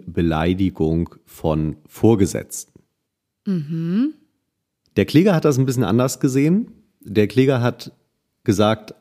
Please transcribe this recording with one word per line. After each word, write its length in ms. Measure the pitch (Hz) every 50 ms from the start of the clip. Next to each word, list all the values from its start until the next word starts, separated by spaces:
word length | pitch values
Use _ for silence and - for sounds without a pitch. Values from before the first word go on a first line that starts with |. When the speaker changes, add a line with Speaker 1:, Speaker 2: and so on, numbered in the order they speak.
| -
Speaker 1:
Beleidigung 1080 | 87 85 92 87 85 80 78 82 90 92 95 98 90 - - 80 80 82 82 85 - - - _
von 500 | _ - - - 80 78 78 78 78 67 - _
Vorgesetzten. 960 | _ - - - 107 113 98 101 - - - - - - - - _ _ _ _ _ _ _ _ _ _ _ _ _ _ _ -
Speaker 2:
Mhm. 680 | 208 190 170 147 147 170 160 165 170 185 220 262 311 302 _ _ _ _ _ _ _ _ _ _ _ _ _ _ _ -
Speaker 1:
Der 80 | 101 98
Kläger 300 | - - 151 185 214 175
hat 100 | 156 -
das 140 | 151 135 127
ein 80 | 135
bisschen 180 | 135 120 123 120
anders 340 | 87 107 123 127 139 - -
gesehen. 500 | - 135 127 135 143 156 180 214 233 - - _ _ _ _ _
Der 260 | - 107 101 107 104
Kläger 340 | 101 - 127 131 135 135 120
hat 320 | 120 120 - - - - _ _ _ _ _ _ _ _ _ _
gesagt, 520 | - 120 101 92 107 107 110 - - - - -